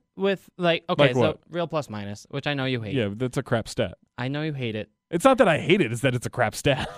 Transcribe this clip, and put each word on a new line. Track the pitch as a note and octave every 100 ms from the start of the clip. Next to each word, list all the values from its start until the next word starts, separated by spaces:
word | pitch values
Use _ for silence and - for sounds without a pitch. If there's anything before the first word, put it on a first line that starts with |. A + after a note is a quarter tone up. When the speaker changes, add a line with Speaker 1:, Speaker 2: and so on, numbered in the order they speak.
| _ -
Speaker 1:
with, | G3 F#3+ - -
like, | F3 E3+ -
okay, | E3+
Speaker 2:
Like | C#3+
Speaker 1:
so | B2
Speaker 2:
what? | A2 - _
Speaker 1:
real | E3+ E3+
plus | D#3+ C3
minus, | G#2 G2+ G#2 -
which | C#3+ D3
I | C#3+
know | C3
you | B2+
hate. | G#2+ C3
Speaker 2:
Yeah, | G2+ G#2
that's | B2+ C#3+
a |
crap | - A#2 -
stat. | - G2 - _ -
Speaker 1:
I | B2
know | D3
you | D#3
hate | C#3 A#2+ G#2+
it. | - _ _
Speaker 2:
It's | E3+ C4+
not | C4
that | G#3+
I | C#3+
hate | - G3
it, | B2+
it's | A#2
that | C3+ B2
it's | -
a |
crap | - A2 -
stat. | - C3 -